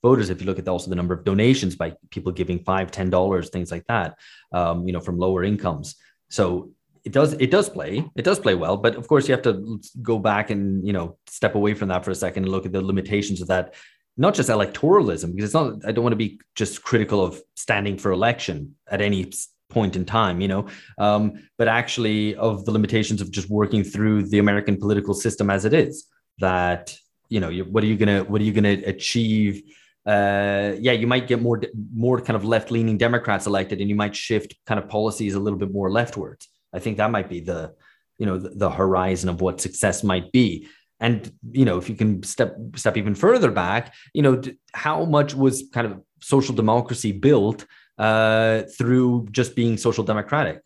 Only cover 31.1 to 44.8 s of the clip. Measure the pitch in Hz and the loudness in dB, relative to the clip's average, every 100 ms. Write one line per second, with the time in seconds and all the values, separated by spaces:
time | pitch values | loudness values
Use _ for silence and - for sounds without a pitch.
31.1 | 127 123 120 117 117 117 110 101 113 120 | 0 2 0 2 -2 -4 -8 -10 -2 0
32.1 | 127 123 113 101 113 - 113 113 107 117 | 0 0 -2 2 0 0 0 0 2 2
33.1 | 120 117 98 101 98 95 98 101 104 104 | 2 0 -2 0 -2 -2 -4 -2 0 -2
34.1 | 101 - 110 - - - 107 98 107 107 | -4 -2 -2 -2 -18 -4 -4 -2 -2 -2
35.1 | 107 107 98 104 101 101 98 95 104 120 | -2 -2 -2 -2 -2 -4 -2 0 0 0
36.1 | - - - - _ _ 175 113 101 107 | -4 -12 -14 -20 _ _ -8 -6 -2 0
37.1 | 110 92 87 82 85 80 - _ _ _ | 0 -4 -8 -6 -8 -8 -14 _ _ _
38.1 | _ 107 92 92 - 98 - 95 92 92 | _ -4 -4 -6 -2 -2 2 2 2 0
39.1 | 92 92 85 92 85 - - 104 90 104 | 0 -2 -2 -2 -2 -8 -2 -2 0 0
40.1 | 92 87 127 113 82 - _ _ _ 113 | 0 2 2 2 0 -12 _ _ _ -2
41.1 | 113 95 - 117 120 123 90 92 107 107 | -2 -4 -18 -8 2 2 2 -4 0 0
42.1 | 98 95 - 113 - 117 - - 104 107 | 0 -4 -2 -2 -2 -14 -2 -2 0 -2
43.1 | 98 180 247 196 98 90 107 120 - - | 2 4 4 4 2 0 -2 -4 -16 -8
44.1 | - 143 127 131 - _ - | 2 4 4 -2 -14 _ -6